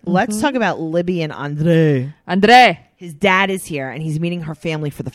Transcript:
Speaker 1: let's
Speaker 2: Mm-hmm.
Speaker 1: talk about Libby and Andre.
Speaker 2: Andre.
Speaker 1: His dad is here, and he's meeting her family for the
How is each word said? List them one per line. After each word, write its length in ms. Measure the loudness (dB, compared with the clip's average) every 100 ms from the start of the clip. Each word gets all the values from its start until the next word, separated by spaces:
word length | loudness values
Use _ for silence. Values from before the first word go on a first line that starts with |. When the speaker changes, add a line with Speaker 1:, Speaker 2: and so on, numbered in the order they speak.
Speaker 1:
let's 300 | -2 0 0
Speaker 2:
Mm-hmm. 80 | -2
Speaker 1:
talk 140 | -2 -2
about 260 | -2 -4
Libby 400 | -4 -4 -2 -2
and 100 | -4
Andre. 800 | -8 -8 -2 2 4 4 2 -2 -10 -4
Speaker 2:
Andre. 500 | 2 6 8 8 4 _ _
Speaker 1:
His 160 | -18
dad 360 | -2 0 2 0
is 160 | -4 -6
here, 240 | -8 -8
and 120 | -8
he's 160 | -6 -4
meeting 220 | -4 -6
her 140 | -10 -10
family 340 | -8 -6 -6
for 140 | -8
the 100 | -12